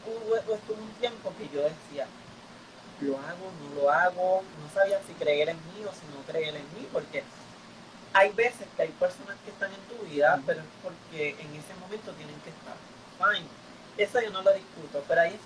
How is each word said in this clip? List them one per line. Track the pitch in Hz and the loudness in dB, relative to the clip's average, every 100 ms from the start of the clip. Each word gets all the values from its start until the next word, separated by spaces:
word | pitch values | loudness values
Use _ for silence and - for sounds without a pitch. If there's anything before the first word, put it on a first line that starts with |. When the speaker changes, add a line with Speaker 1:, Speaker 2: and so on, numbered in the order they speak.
| 220 | -8
Speaker 1:
hubo, | 226 220 226 | -4 0 0
estuve | 220 214 220 214 | 2 -2 -4 -8
un | 214 | -10
tiempo | 220 240 220 190 175 | -4 -4 -4 -8 -8
que | 175 | -6
yo | 143 | 0
decía, | 147 165 - 143 - - - - - - - - - - | 0 0 -10 -8 -8 -10 -18 -20 -20 -20 -20 -20 -18 -4
"¿Lo | 139 135 | -2 -2
hago, | 151 180 190 170 | -4 -10 -10 -12
no | 143 143 | -10 2
lo | 143 | 6
hago?". | 156 180 180 185 190 190 156 | 6 6 4 4 2 0 -12
No | 151 | -2
sabía | 196 196 196 - | 2 4 2 -2
si | |
creer | 170 160 147 156 | -2 2 4 2
en | 165 | -2
mí | 160 202 | -8 -10
o | 208 | -10
si | - 151 139 | -10 -12 -12
no | 160 | -4
creer | 160 156 147 | -2 -2 -6
en | 143 | -10
mí, | 196 - | -12 -6
porque | 156 151 147 - - - - - - - - - | -6 -4 -6 -8 -12 -18 -20 -20 -20 -20 -20 2
hay | 190 208 | 6 6
veces | 202 240 - 202 - | 6 2 0 -6 -4
que | |
hay | 160 | -2
personas | - 180 - 202 196 | 0 0 0 -12 -14
que | - | -14
están | - 196 | -6 -6
en | 196 - | -6 -14
tu | 240 185 | -12 -6
vida, | 147 147 139 | 4 6 6
Speaker 2:
Ujú. | 143 | 2
Speaker 1:
pero | 156 | -2
es | 156 - | -6 -14
porque | 185 170 - 160 147 143 | -14 -14 -10 -4 -4 -6
en | 151 | -12
ese | 151 156 185 | -12 -14 -14
momento | 185 214 208 | -12 -10 -10
tienen | 156 151 147 | -14 -14 -14
que | 170 | -16
estar. | - - - - - - - | -16 -14 -16 -16 -20 -18 2
Fine. | 196 202 160 - - - - - | 4 4 -2 -16 -20 -20 -6 0
Eso | 202 247 | 2 2
yo | 220 | 2
no | 190 | 4
lo | 190 | 6
discuto, | 196 - 170 151 143 139 | 6 2 -14 -8 -6 2
pero | 170 | 4
ahí | 165 | 4
es | 214 | 2